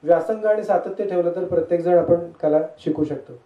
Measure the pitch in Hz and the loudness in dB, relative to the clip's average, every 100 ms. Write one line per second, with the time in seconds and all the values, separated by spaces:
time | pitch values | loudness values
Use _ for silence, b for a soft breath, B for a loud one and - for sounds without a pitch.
0 | 147 170 - 220 214 214 208 180 - 190 | 4 2 2 -4 0 0 2 -2 -2 -6
1 | 196 180 170 175 175 175 160 170 170 175 | -4 0 0 -2 -2 -2 0 0 4 2
2 | 160 170 170 - 156 151 160 - - 147 | 4 0 0 -4 0 0 -2 -8 -6 -2
3 | 151 147 - - | -2 -4 -12 -20